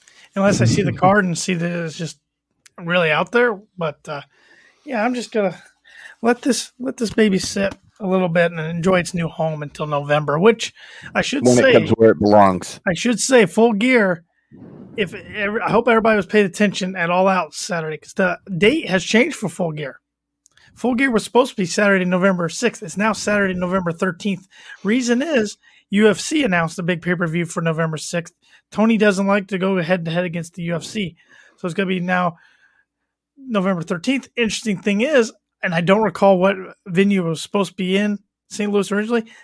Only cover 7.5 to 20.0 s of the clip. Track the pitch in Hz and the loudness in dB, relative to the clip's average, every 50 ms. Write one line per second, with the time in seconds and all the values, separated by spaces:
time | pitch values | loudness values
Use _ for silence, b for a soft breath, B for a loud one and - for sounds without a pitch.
7.5 | - 202 196 190 - _ _ _ _ - 220 185 185 190 185 175 165 180 170 170 | -4 -4 -4 -4 -4 _ _ _ _ -10 -4 -2 0 0 0 2 2 2 2 0
8.5 | 175 165 156 160 170 170 160 190 185 180 170 - - 175 165 151 - - 160 160 | 0 -4 -8 -6 -6 -2 0 2 2 2 0 -2 -4 -6 -6 -6 -4 -4 -4 -4
9.5 | 156 147 147 147 - - 160 151 147 143 143 143 147 151 151 147 143 156 185 226 | -4 -6 -10 -12 -8 -8 -6 -4 -4 -4 -2 0 0 0 0 0 0 4 4 4
10.5 | 226 226 - - B B B B B B B B B 202 175 - - 147 - 123 | 4 2 -2 -12 B B B B B B B B B -4 -4 -2 -2 2 4 4
11.5 | 123 123 - 269 233 120 104 104 110 - 113 110 101 73 104 104 104 104 101 95 | 4 6 6 6 6 4 4 4 4 6 6 6 6 4 4 6 6 8 8 6
12.5 | 92 87 - - - - - 202 175 - - 233 240 196 - - 269 240 208 165 | 4 2 -4 -8 -16 -8 -4 -4 -4 -2 0 -2 0 0 0 4 4 4 4 4
13.5 | - 220 226 240 220 196 220 254 262 233 208 190 175 170 _ _ _ _ _ _ | 4 4 4 4 4 2 0 2 4 4 4 2 0 -4 _ _ _ _ _ _
14.5 | _ - - - - - - - - - 202 165 - 190 175 - 180 208 202 202 | _ -20 -20 -20 -20 -20 -20 -14 -6 -6 -6 -6 -6 -14 -16 -12 -8 -6 -4 -4
15.5 | 208 226 185 160 165 220 233 247 226 226 208 226 220 208 190 - - 208 208 180 | -4 -4 -4 0 0 2 4 4 4 4 4 4 2 2 0 2 2 2 2 2
16.5 | - - 208 196 - - 196 185 185 185 170 170 175 180 190 196 190 185 165 151 | 2 0 0 0 0 -2 -6 -6 -4 -4 -2 0 2 2 4 2 2 0 -2 -4
17.5 | - - - - 185 165 156 156 156 147 - - - - 190 180 175 - _ - | -8 -12 -8 -6 -6 -6 -6 -6 -8 -10 -12 -16 -4 -2 0 0 0 -4 _ -8
18.5 | 190 160 196 220 294 330 - - 180 185 - - - 220 269 330 262 - 220 160 | -2 2 2 4 2 2 -2 -2 -2 -2 -2 2 2 2 2 2 -2 -6 -8 -8
19.5 | - - 180 165 156 151 147 131 - _ | -6 -4 -6 -4 -4 -6 -8 -10 -10 _